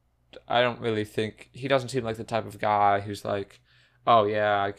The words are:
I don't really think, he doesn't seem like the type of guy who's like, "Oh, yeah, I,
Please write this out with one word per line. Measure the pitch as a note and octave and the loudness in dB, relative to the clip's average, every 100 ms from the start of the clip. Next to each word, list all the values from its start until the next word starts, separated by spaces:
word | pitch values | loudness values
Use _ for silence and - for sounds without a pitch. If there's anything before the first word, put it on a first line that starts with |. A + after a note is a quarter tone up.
| _ _ _ - - | _ _ _ -20 -2
I | A#2+ | 2
don't | B2 A#2 | 2 0
really | A#2 G#2+ G#2+ | -2 -2 -4
think, | - A2 - - | -4 -6 -8 -20
he | B2 C3+ | -12 -2
doesn't | C3+ B2 | 0 0
seem | C3 | -4
like | A2+ A2+ | -4 -8
the | |
type | G#2+ A2+ G#2 | -4 -4 -4
of | G2+ | -4
guy | G#2+ G#2 G#2 G2+ | 0 2 4 2
who's | G#2 G2+ | -2 -8
like, | A2 G2+ G2 - _ _ _ _ - | -4 -6 -6 -16 _ _ _ _ 4
"Oh, | A#2 G#2 | 4 4
yeah, | G#2+ G#2 G2+ | 2 2 2
I, | G2 | 0